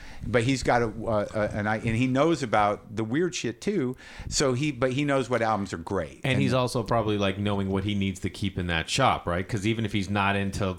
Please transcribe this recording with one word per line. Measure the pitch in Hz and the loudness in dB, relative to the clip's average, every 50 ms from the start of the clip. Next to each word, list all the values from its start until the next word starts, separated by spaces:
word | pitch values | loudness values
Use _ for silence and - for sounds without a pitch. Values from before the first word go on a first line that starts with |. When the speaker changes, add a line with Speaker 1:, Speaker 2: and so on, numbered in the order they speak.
| - - - - - - | -16 -16 -14 -10 -4 0
Speaker 1:
But | 104 123 117 | 2 2 4
he's | 131 139 123 - | 2 2 2 2
got | - 131 120 | 2 4 4
a, | 120 110 | 2 0
uh, | 101 113 107 104 110 107 101 - - | -2 -4 -4 -2 0 0 0 -2 -2
a, | 107 107 101 104 | -2 -2 0 0
and | 107 104 107 | -2 -2 0
I, | 110 110 | -2 -2
and | 98 117 113 | 0 0 0
he | 110 127 | 2 2
knows | 131 127 131 143 165 170 151 143 | 2 2 4 4 4 2 0 0
about | 117 101 107 104 104 104 - - - 110 | 2 2 4 4 4 2 0 -4 -8 -6
the | 104 110 | -4 -2
weird | 110 117 147 180 175 - | 0 0 0 0 0 -2
shit | - - 123 110 - | -4 -4 -6 -6 -4
too. | - - 214 196 135 123 127 - - - - - - - | -4 -2 -2 0 0 -2 -4 -6 -12 -18 -16 -14 -10 -6
So | - - 151 135 | -2 0 2 2
he, | 127 123 147 151 139 | 2 2 0 -2 -2
but | 117 123 131 | 0 -2 0
he | 127 135 151 | 0 0 0
knows | 147 139 135 131 113 | 2 2 2 0 0
what | 127 117 | 0 0
albums | 113 113 110 104 98 90 | 2 2 2 0 0 -2
are | - 87 | -6 -6
great. | 82 - 101 95 82 71 67 - - | -4 -2 -2 -2 -2 -4 -6 -6 -2
Speaker 2:
And | 135 131 | 0 2
Speaker 1:
And | 127 | 2
Speaker 2:
he's | 135 127 | 2 2
also | 120 131 127 120 - 127 113 | 2 2 0 0 0 -2 -2
probably, | - 120 117 110 107 107 101 | 0 0 2 2 2 2 2
like, | 101 98 95 98 | 2 0 0 0
knowing | 104 104 104 98 98 95 | 0 0 0 0 0 0
what | 95 98 95 | 0 0 0
he | 104 104 | 0 0
needs | 101 98 98 92 - | 0 0 0 0 -2
to | - 98 | -4 -6
keep | - - - 98 - - | -4 -4 -4 -4 -2 -2
in | 90 87 | -2 0
that | 85 82 80 - | 0 0 0 0
shop, | - - 135 117 95 - - | 0 2 4 4 2 2 0
right? | - 87 87 95 - | -2 -2 -2 -2 -2
'Cause | - 107 90 | -4 -2 0
even | 107 113 113 117 | 0 0 0 -2
if | 104 - | -2 -2
he's | 107 95 87 | -2 -2 0
not | 101 104 98 98 101 | 0 2 2 2 2
into, | 101 98 98 95 - 107 95 92 | 0 0 -2 -2 -2 -2 -2 -2